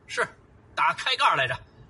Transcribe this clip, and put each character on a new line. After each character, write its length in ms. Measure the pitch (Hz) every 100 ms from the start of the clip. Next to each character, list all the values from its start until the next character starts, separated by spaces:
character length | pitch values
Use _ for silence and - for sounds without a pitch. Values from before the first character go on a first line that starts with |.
| -
是， 220 | - 208 - - - - -
打 180 | 156
开 220 | 170 - 262
盖 100 | 277
儿 120 | 156
来 100 | 127
着， 100 | 131 - - -